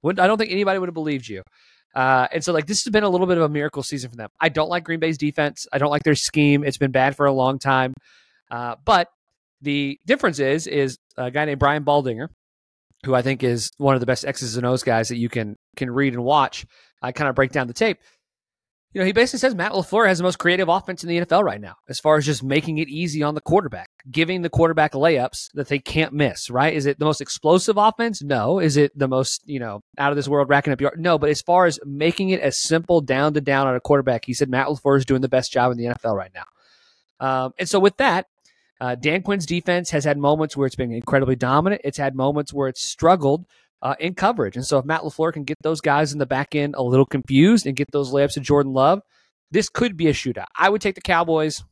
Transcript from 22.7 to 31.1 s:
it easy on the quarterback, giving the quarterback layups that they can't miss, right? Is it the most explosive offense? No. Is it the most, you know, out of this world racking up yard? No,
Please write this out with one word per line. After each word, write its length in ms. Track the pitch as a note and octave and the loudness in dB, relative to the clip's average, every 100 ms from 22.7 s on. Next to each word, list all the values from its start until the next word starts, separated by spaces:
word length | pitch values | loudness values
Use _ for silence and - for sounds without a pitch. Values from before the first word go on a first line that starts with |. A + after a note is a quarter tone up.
| D3+ | -4
it 100 | D#3 | -4
easy 360 | D3 F3 D3+ | -4 -4 -2
on 120 | D3 D3+ | -2 -4
the 60 | |
quarterback, 480 | - F3+ E3+ - F3+ _ C3+ | 0 0 0 -10 -16 _ -8
giving 320 | C#3+ E3 F#3 | -2 0 0
the 80 | E3+ | -2
quarterback 440 | - E3 D#3+ D3+ | 2 2 4 0
layups 560 | C#3 D#3 D3 B2+ - - | 2 2 2 0 -6 -12
that 140 | - C3+ | -10 -4
they 120 | C#3+ | -4
can't 340 | - D#3 D#3+ | -2 -2 -2
miss, 360 | C#3+ C#3 - - | 0 0 0 -6
right? 240 | B2 D3+ | 0 0
Is 120 | D#3 C#3 | 0 -2
it 120 | C#3+ | 0
the 60 | |
most 160 | D3+ D3+ | 0 -2
explosive 560 | C#3 - D#3 F3+ G3+ G#3 | -6 -4 2 4 4 2
offense? 460 | G#3+ G#3+ A#3 G3+ | 2 2 -4 -4
No. 360 | C#3+ C3 G#2+ F#3+ | -2 0 2 2
Is 180 | D#3+ C#3 | 2 4
it 200 | C#3+ C#3+ | 2 2
the 120 | C3+ | 0
most, 320 | C3 C3 - - | 0 -2 -4 -8
you 140 | C#3 | -10
know, 220 | A#2 G2+ _ - | -8 -12 _ -4
out 160 | C#3+ | -2
of 20 | C#3+ | -2
this 140 | C#3 | 0
world 180 | C#3+ C#3 | 0 4
racking 240 | C#3+ D3 | 4 4
up 80 | C3+ | 0
yard? 180 | C#3 E3 | -2 -2
No, 200 | E3+ | 0